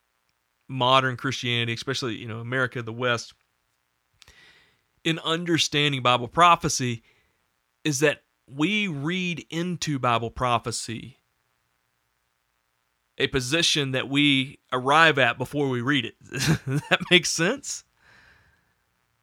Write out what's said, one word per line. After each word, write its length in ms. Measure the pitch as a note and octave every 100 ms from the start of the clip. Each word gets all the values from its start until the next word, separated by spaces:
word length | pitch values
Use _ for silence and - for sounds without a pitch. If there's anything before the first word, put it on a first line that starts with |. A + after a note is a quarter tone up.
| _ _ _ _ _ _ -
modern 480 | C3 B2 C3 C3 A#2+
Christianity, 560 | C#3 A#2+ B2 A#2+ A#2
especially, 420 | A#2 - B2+ B2+
you 140 | G2+ A2+
know, 100 | A2
America, 440 | A#2 C3 B2 B2
the 100 | A2+
West, 420 | A#2 B2 A#2 - - _ _ _ _ _ _ _ _ - _ - _ _ _ _ _
in 160 | E3 D#3+
understanding 800 | D#3 E3 F3 D#3 - D3 D3 C#3
Bible 280 | B2 B2 A#2+
prophecy, 760 | - F3 E3+ D#3 - B2+ A2+ - _ _ _ _ _ _ _
is 160 | D#3 C3
that 240 | D3 - _ _ -
we 400 | C3+ E3 G#3+ G3+
read 580 | C#3 D3 F#3 F3+ E3+ -
into 480 | D#3+ F3 E3+ - C#3
Bible 320 | B2 A#2 A#2
prophecy 840 | - B2 A#2 B2 - - A2+ B2+ - _ _ _ _ _ _ _ _ _ _ _ _ _ _ _ _ _ _ _ -
a 80 | C3+
position 640 | C#3 B2 E3 E3 D3+ C3+
that 180 | C3 A2+
we 520 | C#3 D3 C3+ C3 - _
arrive 460 | B2+ B2+ C#3+ E3 C#3
at 180 | A#2+ B2
before 320 | B2+ D3 C#3+
we 120 | B2
read 240 | A#2+ C#3+
it. 100 | A2+ -
<laughs> 80 | -
Does 520 | C3 C3+ D#3 - C#3+ -
that 100 | F#3 -
make 160 | F3+ -
sense? 560 | - E3+ C#4+ - - - _ _ _ _ _ _ _ _ _ _ _ _ _